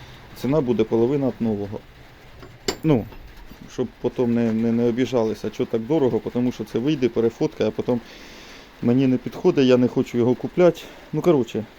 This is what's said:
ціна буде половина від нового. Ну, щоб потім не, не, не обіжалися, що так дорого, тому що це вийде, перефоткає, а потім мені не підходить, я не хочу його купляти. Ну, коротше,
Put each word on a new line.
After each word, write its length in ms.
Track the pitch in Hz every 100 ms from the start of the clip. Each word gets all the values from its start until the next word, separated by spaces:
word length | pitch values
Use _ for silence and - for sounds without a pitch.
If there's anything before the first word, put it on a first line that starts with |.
| - - - -
ціна 200 | 123 156
буде 240 | 123 107
половина 420 | 107 113 120 147 131
від 140 | -
нового. 400 | 117 104 101 110 - - - - - - - - - -
Ну, 240 | 160 127 98 - - - - - -
щоб 160 | - 120 -
потім 340 | 123 - 120
не, 180 | 117 117
не, 200 | 110 117
не 120 | 117
обіжалися, 640 | 120 117 120 123 110 104 107
що 120 | - 127
так 140 | 117
дорого, 400 | 113 160 131 110 113
тому 200 | 123 123
що 120 | -
це 140 | 107 113
вийде, 300 | 135 151 127
перефоткає, 600 | 113 113 - 156 - 107
а 40 |
потім 280 | - 113 123 - - - - - - - -
мені 240 | 120 127 135
не 100 | 127
підходить, 500 | 120 - 185 147 131
я 100 | 123
не 120 | 123
хочу 300 | 131 123 120
його 160 | 120
купляти. 460 | 120 123 - 175 160 - - -
Ну, 100 | 151
коротше, 420 | 165 147 113 113 107